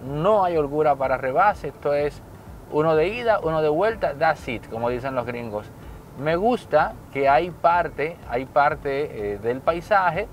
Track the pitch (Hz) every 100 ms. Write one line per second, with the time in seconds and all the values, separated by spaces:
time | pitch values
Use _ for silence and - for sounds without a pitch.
0 | 123 147 170 214 185 170 147 147 151 139
1 | 131 127 131 139 202 196 151 - 147 147
2 | 147 - - - - - - 147 156 156
3 | 165 226 233 214 160 160 156 151 208 220
4 | 170 139 160 147 - 113 - 113 117 123
5 | 135 131 120 120 117 104 104 - - -
6 | - - 143 170 214 247 - 151 180 220
7 | - 135 135 143 180 165 170 175 165 127
8 | 147 170 - 120 131 - 143 151 143 139
9 | 147 - 104 104 110 254 254 170 165 202
10 | 180 160 214